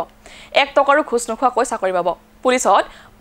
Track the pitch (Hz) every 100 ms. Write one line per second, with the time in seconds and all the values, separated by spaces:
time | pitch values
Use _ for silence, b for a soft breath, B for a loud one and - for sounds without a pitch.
0 | 165 _ B B B - 277 294 277 294
1 | 302 240 - 220 247 226 269 226 190 180
2 | 175 - _ _ 254 247 226 202 - B
3 | B _